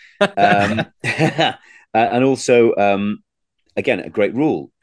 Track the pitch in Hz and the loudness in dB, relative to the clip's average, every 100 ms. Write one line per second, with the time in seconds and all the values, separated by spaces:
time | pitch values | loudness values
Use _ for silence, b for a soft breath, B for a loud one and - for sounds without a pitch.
0 | - - 202 - 101 104 101 110 - _ | -12 -4 -2 2 2 2 0 -2 -6 _
1 | 123 - 156 - 147 - b b b 110 | -6 -2 -2 0 -2 -4 b b b 0
2 | 113 120 131 131 - 123 117 - 101 98 | 0 2 0 0 2 4 4 2 0 0
3 | 104 104 _ _ _ _ _ - 101 104 | -2 -6 _ _ _ _ _ -8 -4 -4
4 | - 80 101 110 156 90 69 _ | -4 -4 -2 0 -2 -2 -8 _